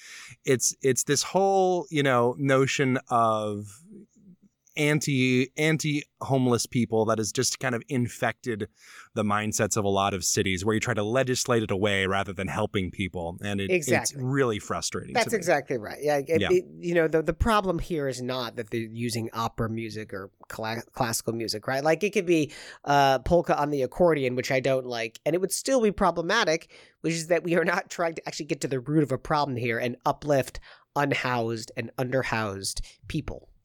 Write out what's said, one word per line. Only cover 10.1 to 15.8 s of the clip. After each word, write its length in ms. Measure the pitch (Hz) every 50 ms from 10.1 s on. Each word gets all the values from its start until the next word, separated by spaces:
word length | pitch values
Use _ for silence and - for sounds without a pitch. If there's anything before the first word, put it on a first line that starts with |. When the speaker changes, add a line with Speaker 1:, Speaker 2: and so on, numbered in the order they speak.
| 98
Speaker 1:
of 80 | 92 90
cities 400 | - - - 104 101 95 87 95
where 80 | 110 110
you 60 | 110
try 160 | - 123 113
to 80 | 107 104
legislate 580 | 107 117 131 131 123 127 - - - 120 113
it 80 | 107 95
away 380 | 101 92 104 104 101 98 95
rather 260 | 92 98 98 98 101 92
than 140 | 92 95
helping 420 | 87 73 110 107 101 - 104 92 87
people. 480 | - - 98 87 - 92 85 85 87 - -
And 180 | 101 101 98
it, 80 | 98 95
Speaker 2:
Exactly. 460 | 185 180 147 - 175 143 117 - 139
Speaker 1:
it's 80 | 143 127
really 320 | 127 139 139 135 120 107
frustrating 560 | 101 - - 98 85 - - - 95 - - -
Speaker 2:
That's 140 | 247 220
Speaker 1:
to 40 | - 233
me. 40 |
Speaker 2:
exactly 400 | 202 170 175 160 143 123 - 143
right. 220 | 117